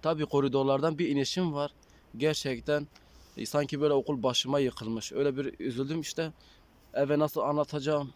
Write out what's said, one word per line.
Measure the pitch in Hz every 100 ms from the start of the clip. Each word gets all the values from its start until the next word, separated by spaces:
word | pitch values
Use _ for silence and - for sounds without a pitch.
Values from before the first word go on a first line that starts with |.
Tabii | 156 160 151
koridorlardan | 139 139 135 135 139 156 156
bir | 175
inişim | 139 135 - 180
var. | 143 143 - _ - - 113
Gerçekten | 147 151 143 123 - 147 147 - - - - -
E, | 110
sanki | 147 143 147
böyle | 147
okul | 143 131 139
başıma | 127 120 127 143
yıkılmış. | 131 - 110 113 -
Öyle | - 143 131
bir | 135 -
üzüldüm | - 120 135 160
işte. | 151 - 160 - - - - - -
Eve | - 139 147
nasıl | 151 160
anlatacağım? | 127 147 147 151 139 151 139